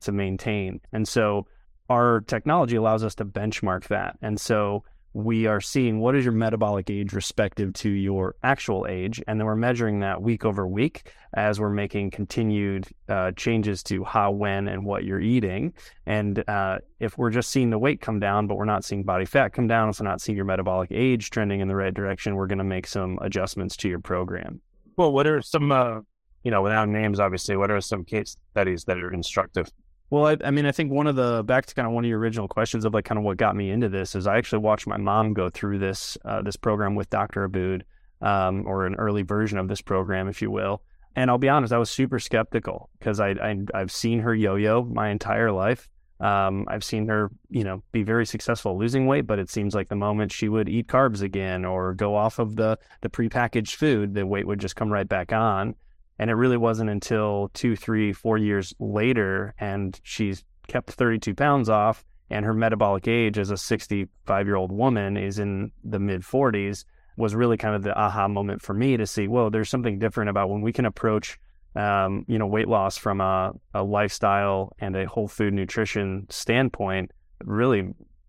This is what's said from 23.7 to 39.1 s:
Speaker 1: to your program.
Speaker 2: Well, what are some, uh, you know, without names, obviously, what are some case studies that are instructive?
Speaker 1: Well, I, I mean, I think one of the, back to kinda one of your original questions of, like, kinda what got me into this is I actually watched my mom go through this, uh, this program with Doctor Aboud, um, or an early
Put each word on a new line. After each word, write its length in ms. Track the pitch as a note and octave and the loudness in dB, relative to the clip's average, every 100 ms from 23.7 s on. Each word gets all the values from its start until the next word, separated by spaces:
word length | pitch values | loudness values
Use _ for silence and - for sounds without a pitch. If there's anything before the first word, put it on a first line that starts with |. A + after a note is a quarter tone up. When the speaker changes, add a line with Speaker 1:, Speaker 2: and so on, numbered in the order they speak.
| - | -4
Speaker 1:
to 100 | G2 | -4
your 120 | F2 | -4
program. 600 | - F2+ F#2 F2+ - - _ _ _ - | -4 -4 -4 -6 -10 -14 _ _ _ 0
Speaker 2:
Well, 140 | D#3+ | 2
what 140 | C#3 D3+ | 4 2
are 160 | D3 | 2
some, 300 | - D#3+ D3 | 0 0 4
uh, 300 | C3 B2 A2 G#2 _ _ _ | 4 2 -2 -10 _ _ _
you 80 | B2 | 0
know, 100 | G#2 | 2
without 260 | G2+ A2 G#2 | 4 2 2
names, 300 | G#2+ G#2+ G2+ | 2 2 2
obviously, 380 | G2 F#2 - G2 | 2 0 -2 0
what 160 | G2+ | 2
are 80 | G2+ | 0
some 240 | - G2+ | -2 -6
case 320 | E2 A2 G2 - _ | -4 -4 -4 -10 _
studies 320 | G#2 F#2+ E2+ | 0 0 0
that 140 | - F2+ | -2 -4
are 140 | F2+ | -4
instructive? 560 | F#2 E2 G2+ F#2 F#2 E2 - _ _ - | -4 -2 -2 0 -2 -4 -8 _ _ -2
Speaker 1:
Well, 140 | D3 D3+ | 2 4
I, 100 | D3+ | 2
I 60 | C#3+ | 2
mean, 160 | C#3+ C#3+ | 2 2
I 60 | |
think 180 | C3+ D3 | 2 0
one 160 | C#3 D3 | 2 2
of 80 | |
the, 300 | C3 A#2+ A#2 | 2 2 2
back 220 | G#2+ B2+ - | 2 0 0
to 80 | - | -4
kinda 120 | A2+ | -2
one 160 | A#2 | 0
of 40 | A#2 | 0
your 100 | G#2+ | 0
original 300 | A2+ A2 G2 | 0 -2 -4
questions 360 | - A2+ A#2 | -2 0 0
of, 80 | G#2+ | 0
like, 120 | G#2+ | 0
kinda 160 | - G#2+ | 0 0
what 160 | G#2 F#2 | 0 2
got 180 | A2 | 2
me 160 | G2 F#2+ | 2 0
into 180 | A2 A2+ | 0 0
this 280 | F#2+ F2+ G2 | -2 -4 -2
is 100 | G2 | 2
I 100 | A2 | 2
actually 220 | A#2 A2 | 2 0
watched 300 | G#2+ G#2+ G#2+ | 2 0 -2
my 80 | G2+ | -2
mom 360 | G2 G#2+ A2 | 2 2 2
go 160 | G#2 F#2 | 0 -2
through 300 | - G#2 G2+ | -4 -4 -2
this, 400 | F#2+ F#2+ - - | -2 -4 -8 -10
uh, 180 | A2+ G#2 | -6 -4
this 140 | G2+ - | -4 -4
program 400 | A2+ G#2 G2+ G#2 | -2 0 0 -2
with 120 | G2 | -2
Doctor 340 | G2 G#2+ G2+ | -2 -2 -2
Aboud, 400 | G2 F#2+ F#2 F#2 - _ _ - | -2 -2 -2 -4 -8 _ _ -4
um, 460 | G2 G2 F#2 G2 - | 0 2 2 0 -2
or 200 | F#2+ F#2 | -2 -2
an 100 | G2 | 0
early 260 | G#2+ | 0